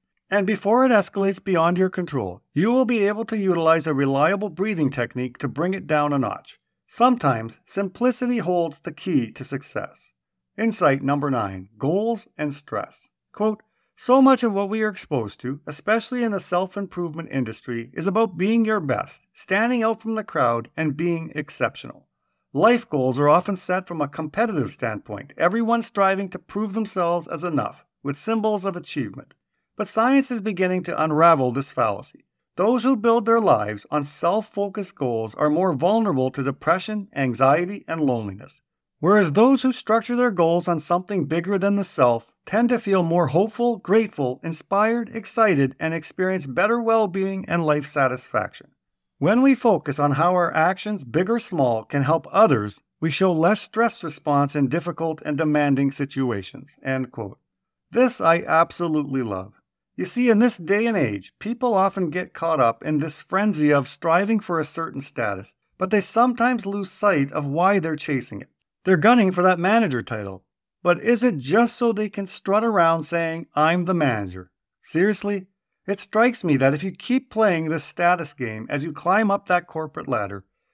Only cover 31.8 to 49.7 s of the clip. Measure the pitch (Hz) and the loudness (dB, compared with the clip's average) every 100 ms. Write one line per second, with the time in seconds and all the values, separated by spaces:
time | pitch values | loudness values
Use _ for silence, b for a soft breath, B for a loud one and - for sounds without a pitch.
31.8 | 113 101 - - _ _ _ - 202 247 | -2 -2 -10 -20 _ _ _ -2 0 2
32.8 | 240 240 226 233 220 226 196 113 104 104 | 2 2 2 2 2 2 4 4 2 -6
33.8 | - 151 143 - 170 208 214 202 202 208 | -4 -4 -4 -2 0 0 -2 -6 -6 -6
34.8 | 190 - 127 113 110 - 151 156 185 139 | -10 -6 -4 -2 -4 -2 0 2 0 0
35.8 | 175 226 214 135 131 139 131 135 156 185 | 2 2 2 0 0 -2 -4 -2 -2 -2
36.8 | 196 214 196 139 131 113 135 156 175 202 | -2 -8 -8 -4 -4 2 4 4 0 -6
37.8 | - 165 143 117 104 95 - - _ _ | -8 -2 0 0 -4 -10 -16 -20 _ _
38.8 | _ _ 165 208 175 156 247 269 262 - | _ _ 2 4 4 4 4 4 2 -2
39.8 | - 226 220 240 247 180 165 175 170 165 | 0 0 0 0 0 2 2 2 0 -2
40.8 | - 175 185 196 143 165 170 196 202 202 | 0 -2 -2 -4 -2 -2 -2 0 0 0
41.8 | 190 - 123 117 - _ - 208 240 220 | -2 2 2 2 -4 _ -4 0 2 0
42.8 | 202 190 165 175 147 160 214 - 240 214 | 0 0 2 2 2 2 0 0 -2 -2
43.8 | - 220 220 - 127 135 165 156 - 196 | 2 2 2 -2 -4 -4 -8 -10 -2 0
44.8 | 220 240 226 - - - 214 147 135 - | 2 0 -4 -10 -6 0 2 4 2 0
45.8 | 160 165 - - 185 190 139 123 208 240 | -6 -4 -6 -4 -2 -2 -4 0 0 0
46.8 | 226 226 208 190 190 190 - 170 156 151 | 2 2 2 -2 -4 -4 -4 0 0 0
47.8 | 143 147 131 127 - 110 95 - - _ | -2 0 0 -2 -4 -4 -4 -8 -20 _
48.8 | _ _ _ _ 151 233 269 262 240 | _ _ _ _ 2 4 4 4 4